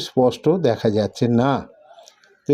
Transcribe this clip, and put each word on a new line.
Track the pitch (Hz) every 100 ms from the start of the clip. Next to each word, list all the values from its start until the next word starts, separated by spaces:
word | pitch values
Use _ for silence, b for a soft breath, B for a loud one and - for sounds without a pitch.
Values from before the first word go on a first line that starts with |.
| -
স্পষ্ট | - 127 117 151 185 143
দেখা | 107 117 104
যাচ্ছে | 101 - 120 117
না। | 131 123 98 - _ b b b b b
তো | -